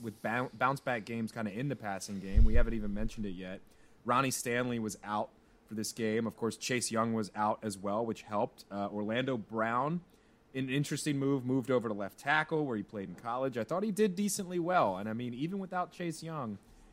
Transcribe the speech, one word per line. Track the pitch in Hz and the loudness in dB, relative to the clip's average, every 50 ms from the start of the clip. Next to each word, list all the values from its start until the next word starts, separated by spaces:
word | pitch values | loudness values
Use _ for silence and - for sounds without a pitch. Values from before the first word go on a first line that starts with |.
with | 117 113 101 - | -10 -10 -8 -6
boun-, | - 110 117 123 131 120 - | -4 -2 0 0 0 -2 -2
bounce | - 127 131 139 - | 0 2 2 2 0
back | - 135 123 113 95 | -2 -2 -2 -2 -4
games | 117 117 117 113 107 | -4 -4 -4 -4 -4
kinda | - 120 107 101 | -4 -4 -4 -4
in | 95 110 139 143 | -4 -4 -4 -4
the | 123 | -4
passing | - 110 101 98 92 - - 101 95 | -4 -6 -6 -6 -6 -6 -8 -8 -8
game. | 95 95 101 110 113 | -4 4 8 10 10
We | 110 110 | 12 12
haven't | 123 120 113 113 | 10 8 8 4
even | 107 107 104 101 | 0 -2 -2 -2
mentioned | 104 107 107 - 113 101 | 0 -2 -2 -2 -4 -6
it | 98 87 | -6 -6
yet. | 92 92 92 98 - - - - - - - - - - | -8 -8 -10 -10 -12 -14 -20 -20 -20 -20 -20 -20 -6 -2
Ronnie | 117 123 131 135 131 | 2 2 4 4 2
Stanley | - - - 123 120 123 123 123 120 117 | 0 -2 -2 0 0 0 0 0 -2 -2
was | 110 107 - - - | -4 -4 -6 -8 -6
out | 104 104 107 110 - - - - - - _ _ | -4 -2 -2 -4 -4 -10 -18 -20 -20 -20 _ _
for | - 107 | -10 -8
this | 110 104 - | -6 -6 -6
game. | - - 113 107 110 117 113 | -4 -2 -2 0 0 0 0
Of | 107 - | -2 -4
course, | - 117 110 - | -2 -4 -4 -4
Chase | - - - 127 120 - - | -4 -2 -2 -2 0 0 0
Young | 113 110 113 113 113 | 0 2 2 2 0
was | 110 104 90 - | -2 -2 -4 -2
out | 107 107 107 110 - | 0 0 0 0 -2
as | 113 107 98 | -4 -6 -6
well, | 95 98 101 101 113 120 | -4 -4 -2 -2 -2 -2
which | 113 104 - - | -2 -4 -6 -8
helped. | 104 107 104 127 - - - - - | -4 -2 -2 -2 -2 -4 -12 -16 -10
Uh, | 98 101 101 - | -6 -6 -4 -4
Orlando | 104 104 104 107 113 127 131 135 131 | -4 -4 -4 -2 0 0 0 0 -2
Brown, | 110 92 - 113 110 110 113 117 123 135 151 175 175 - - - _ _ - - _ _ _ - | -4 -6 -4 -2 0 0 2 2 0 0 0 -2 -4 -6 -10 -20 _ _ -20 -20 _ _ _ -6
in | 131 135 | -6 -4
an | 127 131 | 0 0
interesting | 147 147 - 156 - - 156 139 139 | 0 0 0 -2 -2 -2 -2 0 0
move, | 135 139 143 131 123 | 2 2 0 0 0
moved | 127 131 135 113 131 | 0 0 0 2 2
over | 127 120 113 110 | 2 2 2 0
to | 104 | -2
left | 101 98 95 - | -4 -6 -8 -8
tackle | - - 139 151 156 156 - 165 151 147 | -6 -2 2 2 2 2 0 0 -2 0
where | 131 113 | 0 -2
he | 104 | -4
played | 95 - 113 101 95 87 | -4 -6 -8 -8 -8 -8
in | 87 | -10
college. | - - 117 123 131 135 135 - | -10 -8 -6 -2 -2 -2 -2 -2
I | 117 110 | -4 -4
thought | - 160 185 214 | -2 -2 -2 -2
he | 226 | 0
did | 180 208 220 196 175 | 2 2 2 2 2
decently | 196 208 196 - 208 185 175 180 | 0 -2 -2 -2 -4 -6 -4 -4
well. | 175 160 175 185 170 127 101 92 | -2 0 2 4 4 4 4 2
And, | 95 104 | -2 -4
I | 110 110 | -4 -4
mean, | 117 123 120 120 | -4 -6 -6 -4
even | 120 156 170 202 196 | -4 -4 -4 -4 -6
without | 190 180 185 180 170 170 | -6 -4 -4 -4 -4 -4
Chase | - - 175 170 156 - 160 | -8 -8 -6 -6 -6 -8 -10
Young, | 160 160 151 123 107 101 - - - - - - - | -8 -8 -6 -6 -6 -8 -10 -12 -20 -20 -20 -20 -20